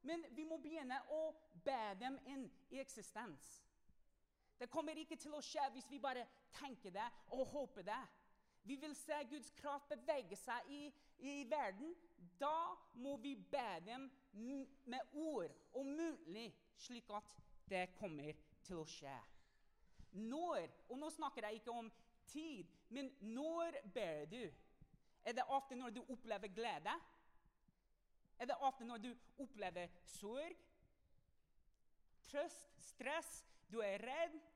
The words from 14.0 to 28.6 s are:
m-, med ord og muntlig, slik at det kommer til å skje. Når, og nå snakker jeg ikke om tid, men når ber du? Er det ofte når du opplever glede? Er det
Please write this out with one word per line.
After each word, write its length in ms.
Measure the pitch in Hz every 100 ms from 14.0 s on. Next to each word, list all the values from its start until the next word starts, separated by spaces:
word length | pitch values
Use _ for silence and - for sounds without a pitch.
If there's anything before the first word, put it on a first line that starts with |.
| 269 - -
m-, 360 | 202 233 277 269 -
med 320 | - 254 - 294
ord 360 | 320 269 160 - -
og 160 | 247 277
muntlig, 600 | 294 330 285 160 202 226 - - -
slik 320 | - 240 - 208
at 200 | - - - - -
det 180 | 190 180 -
kommer 400 | 202 151 147 151 - - -
til 160 | 175
å 60 | 156
skje. 280 | - 143 131 - - - - - - - - -
Når, 540 | 185 220 277 349 262 165 - -
og 80 | 247
nå 100 | 311
snakker 320 | 311 294 262 214
jeg 140 | 220
ikke 120 | 240
om 160 | 240 226 - - - -
tid, 400 | 302 320 247 170 - -
men 200 | 247 269 269
når 580 | 202 226 311 330 339 311 202
ber 320 | 240 185 151 156
du? 120 | 226 208 - - - - - - -
Er 120 | - 240
det 100 | -
ofte 280 | 269 269 247
når 180 | 254 226
du 60 | -
opplever 440 | 247 220 208 208
glede? 420 | 185 226 170 175 320 - - - - - _ - _ _ _ _ - - -
Er 80 | 247
det 60 | 269